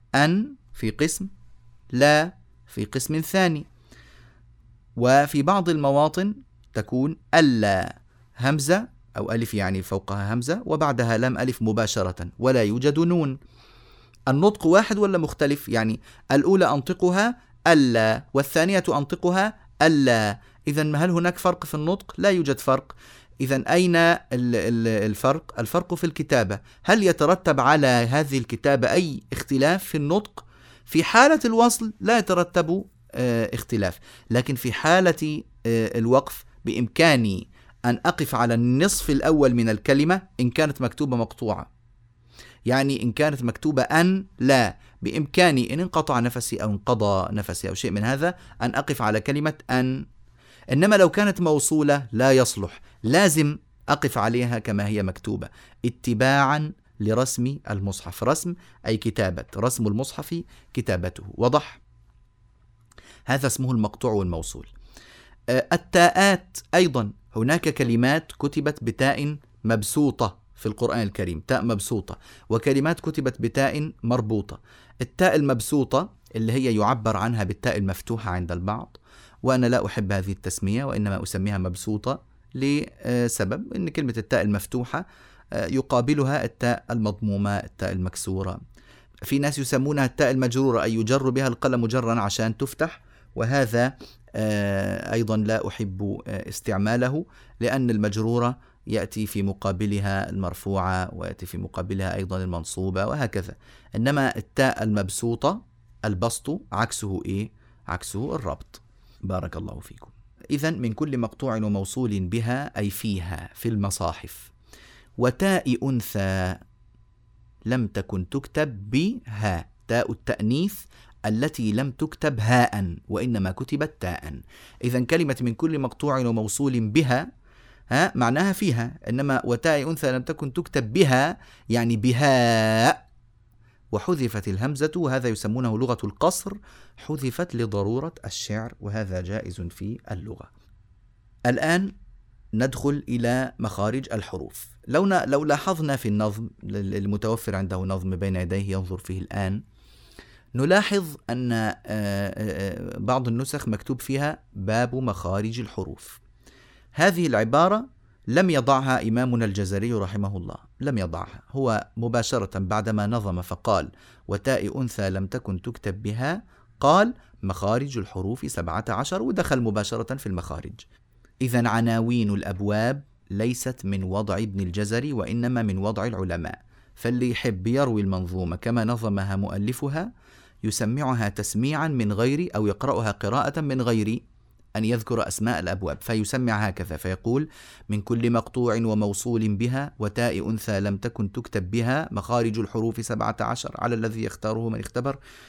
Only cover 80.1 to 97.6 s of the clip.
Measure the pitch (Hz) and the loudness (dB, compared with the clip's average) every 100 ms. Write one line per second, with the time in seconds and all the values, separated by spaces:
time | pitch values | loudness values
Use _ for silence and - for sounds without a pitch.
80.1 | 101 92 95 92 - 95 110 139 - 104 | -2 -2 -6 -6 -4 -2 -2 -2 -2 -2
81.1 | 98 - 98 98 98 92 87 - 107 123 | -2 -4 -4 -2 -2 -4 -4 -4 -4 -4
82.1 | 135 _ _ - 131 139 147 - - - | -6 _ _ -14 -4 0 0 -4 -10 -2
83.1 | 123 120 - 95 135 233 - 170 156 135 | 0 0 0 -2 -4 -6 -6 -4 -2 -4
84.1 | 113 104 123 104 104 - 123 120 147 180 | -4 0 0 2 0 -2 -6 -4 -6 -8
85.1 | - - - - - 95 131 131 123 123 | -18 -20 -20 -10 -6 -2 -2 0 0 2
86.1 | 147 135 147 117 - 120 120 - 117 107 | 2 2 0 -4 -2 -2 -2 -4 -2 -2
87.1 | 101 107 101 101 101 - - 95 92 90 | -2 -2 -2 -2 -2 -6 -8 -6 -4 -4
88.1 | - - 95 92 90 - - - - _ | -6 -6 -4 -4 -8 -14 -20 -20 -20 _
89.1 | - - 139 143 147 131 135 139 147 127 | -14 -2 0 0 -2 -2 0 0 0 0
90.1 | - 139 131 127 123 135 113 92 113 107 | 2 2 2 0 2 2 2 0 0 2
91.1 | 139 131 127 135 135 131 123 113 127 117 | 2 2 0 -2 0 0 2 0 0 0
92.1 | 117 101 - 110 113 135 - 165 - - | 0 0 0 -2 -2 -6 -4 -6 -6 -20
93.1 | - - 117 113 139 131 117 127 - - | -20 -14 -4 0 2 2 2 0 -2 -20
94.1 | - - 110 110 104 101 98 98 95 - | -20 -10 -4 0 0 0 0 -2 -4 -2
95.1 | 113 110 110 104 110 - - 101 92 101 | -2 0 0 2 0 -2 -4 -6 -4 -6
96.1 | 104 - 101 - - - 98 104 120 123 | -6 -8 -10 -8 -10 -4 -2 0 2 0
97.1 | 147 185 - - - | -2 -6 -14 -20 -4